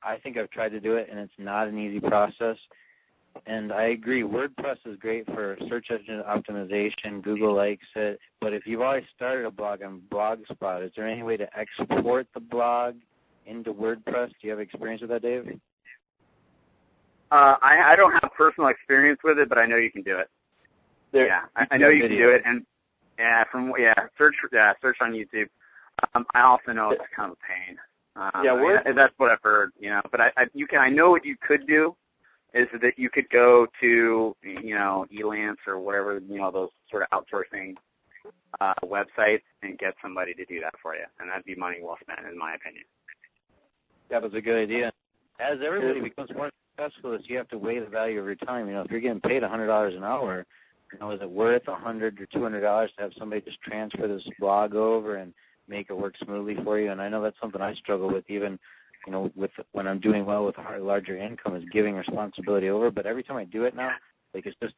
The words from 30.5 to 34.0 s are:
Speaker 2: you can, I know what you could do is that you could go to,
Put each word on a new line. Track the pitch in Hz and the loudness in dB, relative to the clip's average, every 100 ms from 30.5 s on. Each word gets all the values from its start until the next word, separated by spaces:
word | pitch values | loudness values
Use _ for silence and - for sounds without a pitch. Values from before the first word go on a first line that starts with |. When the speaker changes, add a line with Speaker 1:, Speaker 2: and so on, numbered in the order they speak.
Speaker 2:
you | 139 147 | -2 -2
can, | 147 | 2
I | 131 | 4
know | 143 175 | 6 6
what | 170 143 | 6 2
you | 131 - | -6 0
could | 147 139 | 0 2
do | 151 160 - _ _ _ _ _ 123 | 2 2 -2 _ _ _ _ _ 0
is | 123 117 | 0 2
that | 123 - | 0 0
you | 127 | -4
could | 139 127 | -2 2
go | 120 123 120 113 - | 6 10 8 8 2
to, | 120 117 | 4 6